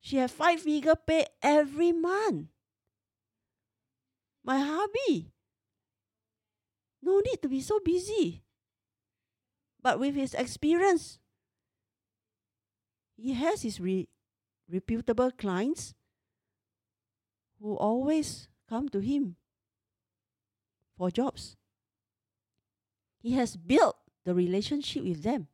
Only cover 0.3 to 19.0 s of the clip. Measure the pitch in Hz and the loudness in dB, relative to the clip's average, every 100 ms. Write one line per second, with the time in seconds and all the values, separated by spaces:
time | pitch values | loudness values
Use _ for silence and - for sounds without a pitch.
0.3 | - 330 330 311 302 285 320 - 320 - | 2 2 2 0 0 2 2 4 2 2
1.3 | _ 285 294 285 285 349 339 339 392 440 | _ 4 6 4 2 2 2 0 0 0
2.3 | 170 156 _ _ _ _ _ _ _ _ | -2 -6 _ _ _ _ _ _ _ _
3.3 | _ _ _ _ _ _ _ _ _ _ | _ _ _ _ _ _ _ _ _ _
4.3 | _ 233 269 285 311 415 440 539 233 165 | _ -4 -2 0 -2 -2 -2 0 -2 -4
5.3 | _ _ _ _ _ _ _ _ _ _ | _ _ _ _ _ _ _ _ _ _
6.3 | _ _ _ _ _ _ _ 302 392 440 | _ _ _ _ _ _ _ 2 2 2
7.3 | 494 277 269 269 415 359 359 381 427 285 | -2 -2 -4 -2 -2 2 0 0 0 0
8.3 | 170 _ _ _ _ _ _ _ _ _ | -2 _ _ _ _ _ _ _ _ _
9.3 | _ _ _ _ _ 254 220 269 277 269 | _ _ _ _ _ 0 0 -2 -2 -4
10.3 | - 247 - 294 339 392 349 - - _ | -4 -6 -2 0 4 4 2 -2 -20 _
11.3 | _ _ _ _ _ _ _ _ _ _ | _ _ _ _ _ _ _ _ _ _
12.3 | _ _ _ _ _ _ _ _ _ 233 | _ _ _ _ _ _ _ _ _ -6
13.3 | 247 311 415 233 196 180 190 - _ _ | -2 -2 -2 -6 -6 -2 -2 -4 _ _
14.3 | _ _ _ _ 180 - 226 240 240 254 | _ _ _ _ -8 -4 -4 -2 2 0
15.3 | 254 202 180 240 339 - - _ _ _ | 0 -4 -2 -2 -4 -8 -18 _ _ _
16.3 | _ _ _ _ _ _ _ _ _ _ | _ _ _ _ _ _ _ _ _ _
17.3 | _ _ _ 208 208 208 233 269 311 294 | _ _ _ -8 -2 0 0 0 0 -2
18.3 | - - _ _ 226 277 196 | -8 -18 _ _ -6 -4 -4